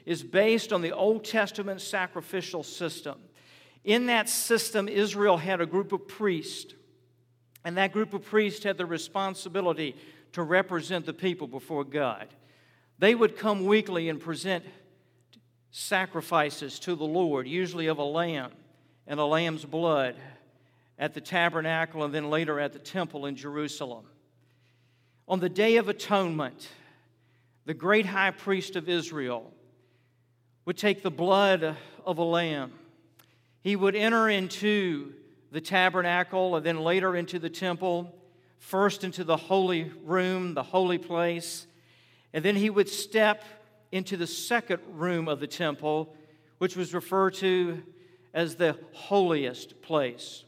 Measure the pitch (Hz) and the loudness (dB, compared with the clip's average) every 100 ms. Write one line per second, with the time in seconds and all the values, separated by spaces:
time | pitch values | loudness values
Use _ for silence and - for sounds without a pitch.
0 | - 160 131 185 220 226 220 196 165 - | -6 -6 0 4 4 4 2 -2 0 0
1 | 196 220 214 226 202 - 196 190 - 202 | 2 2 0 0 0 -2 -6 -8 -4 -4
2 | 180 175 156 190 - 175 147 - 165 160 | -4 -6 -6 -6 -6 -8 -8 -6 -6 -6
3 | 151 - - _ _ - - _ 202 233 | -12 -14 -18 _ _ -20 -20 _ 2 4
4 | 247 233 214 - - 226 220 214 202 202 | 4 2 2 -2 2 2 2 -2 0 0
5 | 208 202 208 175 170 185 165 180 196 190 | 0 4 4 4 2 0 0 0 -2 -4
6 | - - 208 165 - - - - _ _ | -6 -4 0 0 -4 -10 -14 -20 _ _
7 | _ _ _ _ _ _ 170 180 196 202 | _ _ _ _ _ _ -4 0 2 2
8 | 214 196 - 214 208 208 202 170 175 165 | -2 -4 0 2 2 0 -4 -2 -4 -4
9 | - 196 196 185 185 185 180 151 147 - | -4 -4 -4 -4 -6 -2 0 0 -4 -8
10 | - - _ 175 156 185 190 175 143 180 | -16 -20 _ -6 2 2 4 -2 -4 -4
11 | 160 - 185 175 139 131 - 151 139 147 | -4 -4 -2 -2 -6 -10 -6 -6 -4 -2
12 | 131 101 107 - _ _ _ _ _ - | -2 -2 -10 -20 _ _ _ _ _ 2
13 | 202 233 214 - 214 196 185 214 208 175 | 4 6 4 2 -2 0 4 4 4 -2
14 | 165 151 160 143 180 175 190 - _ _ | -2 -4 -6 -6 -4 -4 -6 -18 _ _
15 | _ _ _ _ _ _ _ - - 190 | _ _ _ _ _ _ _ -12 -2 0
16 | 185 165 - 165 151 143 139 - - 165 | 0 -4 0 2 2 -2 -10 -8 -6 -4
17 | 156 170 170 139 127 175 180 170 160 147 | 0 0 2 0 -2 -2 -2 -2 -2 -2
18 | 143 160 170 151 123 - _ _ _ _ | -2 -2 -2 -2 -6 -12 _ _ _ _
19 | - 147 147 160 170 156 143 156 170 147 | -8 -2 2 2 2 -2 -6 -2 2 2
20 | 131 123 135 127 _ _ _ _ _ - | 0 -4 -14 -20 _ _ _ _ _ -8
21 | 147 151 - 180 170 160 160 160 160 160 | -8 -6 -4 2 2 0 -2 -2 -2 -4
22 | 147 151 147 156 156 147 143 - - 185 | -4 -4 -2 0 0 -2 -4 -6 -8 -6
23 | 160 147 143 135 143 147 147 - 135 117 | -4 -6 -8 -8 -8 -6 -6 -6 -10 -12
24 | 107 _ _ _ _ _ _ _ _ _ | -18 _ _ _ _ _ _ _ _ _
25 | _ _ - 185 180 185 220 226 202 208 | _ _ -4 0 0 2 4 6 4 -2
26 | - 202 180 156 131 - - - - _ | 0 2 2 -2 -4 -8 -20 -20 -20 _
27 | _ _ _ _ _ _ 147 160 180 214 | _ _ _ _ _ _ -10 -4 2 2
28 | 190 196 190 180 202 190 - 185 160 175 | 2 0 0 0 -2 -2 -2 -6 -2 -2
29 | 131 156 127 120 113 - _ _ _ _ | -2 -6 -6 -6 -8 -20 _ _ _ _
30 | _ _ _ _ _ _ - 175 208 196 | _ _ _ _ _ _ -8 -2 0 0
31 | 185 143 175 196 202 185 156 151 - - | -2 -2 4 6 6 4 0 -6 -12 -10
32 | 190 165 170 170 165 147 127 - - _ | -4 -2 2 2 0 -2 -6 -12 -20 _
33 | _ _ _ _ _ _ 196 202 196 208 | _ _ _ _ _ _ -2 2 2 4
34 | 220 226 220 202 185 - 208 208 185 147 | 4 4 4 2 0 -2 0 2 0 -2
35 | 143 - - _ _ 156 156 190 185 180 | -6 -14 -20 _ _ -10 0 4 4 4
36 | 175 175 180 190 185 165 156 165 160 185 | 2 2 0 0 2 2 0 0 2 2
37 | 185 175 170 175 160 165 185 170 185 175 | 2 0 -2 -6 -6 -4 -4 -2 0 -2
38 | 175 - - _ _ _ - 190 202 196 | -4 -14 -20 _ _ _ -4 2 2 2
39 | 190 175 160 160 - 190 185 170 160 - | -4 -4 0 0 4 2 4 0 -4 -8
40 | 156 185 185 185 180 160 160 185 185 170 | -2 0 2 0 -2 -4 0 2 2 0
41 | 170 170 170 170 - - - _ _ _ | -2 0 0 -2 -6 -12 -14 _ _ _
42 | _ _ _ 156 180 202 214 202 196 - | _ _ _ -2 2 4 4 4 2 -2
43 | - 220 214 214 - - - _ _ 190 | -2 4 4 4 -4 -20 -20 _ _ -6
44 | 185 190 165 - - 240 - 170 - 160 | -4 -4 -4 -6 -2 -2 0 -4 -6 -6
45 | 180 170 160 139 147 - 160 143 151 151 | -2 0 -2 -4 -4 -4 -4 -2 -2 -2
46 | 156 - - _ _ - 180 185 160 170 | -4 -10 -20 _ _ -4 -4 -2 -4 -6
47 | - 190 190 190 190 185 175 165 - - | 0 2 2 2 2 2 2 -4 -10 -20
48 | - - _ 160 165 139 165 - - - | -20 -20 _ -2 -2 2 2 2 -6 -18
49 | - 202 180 151 127 123 - - - 156 | 0 4 4 2 0 -6 -12 -18 -2 0
50 | 127 120 - - | 0 -2 -14 -18